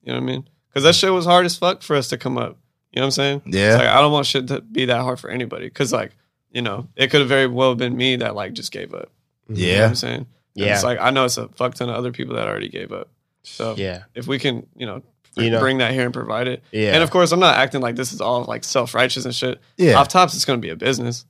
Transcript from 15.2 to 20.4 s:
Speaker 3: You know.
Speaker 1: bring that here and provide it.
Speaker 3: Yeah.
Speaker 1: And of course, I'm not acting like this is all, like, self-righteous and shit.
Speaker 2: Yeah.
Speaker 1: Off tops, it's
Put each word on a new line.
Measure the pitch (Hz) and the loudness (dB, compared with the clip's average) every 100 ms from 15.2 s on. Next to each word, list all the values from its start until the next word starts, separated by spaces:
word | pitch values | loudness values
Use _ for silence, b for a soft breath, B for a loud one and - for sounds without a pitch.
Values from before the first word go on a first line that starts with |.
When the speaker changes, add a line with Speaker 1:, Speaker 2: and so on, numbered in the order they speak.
| _ - | _ -2
Speaker 3:
You | 113 | 0
know. | 113 | 2
Speaker 1:
bring | 131 131 | 2 2
that | 117 | 0
here | 131 | 0
and | 123 | -2
provide | 123 110 110 127 | -4 -6 -4 -4
it. | 123 _ | -6 _
Speaker 3:
Yeah. | 110 107 | -2 2
Speaker 1:
And | 156 | 4
of | 165 | 4
course, | 180 175 | 4 4
I'm | 170 | 6
not | 180 131 | 6 6
acting | 131 143 | 2 0
like | 123 120 | -4 -4
this | 127 | -8
is | 107 | -6
all, | 110 123 | -2 -2
like, | 120 117 | -4 -8
self-righteous | - 135 117 113 127 135 | -2 -2 -2 0 0 0
and | 127 | -6
shit. | 120 127 - _ - | -4 -4 -6 _ 2
Speaker 2:
Yeah. | 175 120 | 6 6
Speaker 1:
Off | 143 | 6
tops, | 185 175 | 4 4
it's | 185 | 2